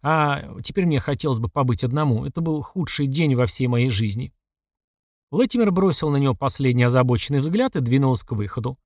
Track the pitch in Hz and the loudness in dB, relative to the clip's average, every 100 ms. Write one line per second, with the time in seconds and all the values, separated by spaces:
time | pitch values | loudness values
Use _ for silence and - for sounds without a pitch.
0 | 143 160 147 143 143 - 123 - 180 147 | 2 2 2 -2 -6 -12 -8 -2 2 2
1 | - 143 156 123 113 - 131 113 127 131 | 0 -2 0 -2 -2 -2 0 0 -2 0
2 | 151 113 135 131 165 156 - - 160 - | 0 0 -2 -4 -4 -4 -6 -6 -4 -2
3 | 143 139 160 127 123 - 127 120 127 101 | -2 0 2 2 0 0 0 2 0 0
4 | 110 104 131 _ _ _ _ _ _ _ | -2 -4 -8 _ _ _ _ _ _ _
5 | _ _ _ - 254 233 220 180 190 147 | _ _ _ -2 0 2 2 4 2 0
6 | 156 143 139 120 139 - 135 123 123 127 | 0 2 2 0 -2 0 0 4 4 4
7 | 127 123 - 143 143 190 254 190 120 131 | 4 2 0 -2 0 0 0 -2 0 2
8 | 139 123 - 107 104 - 113 131 | 2 0 -2 -6 -6 -6 -8 -10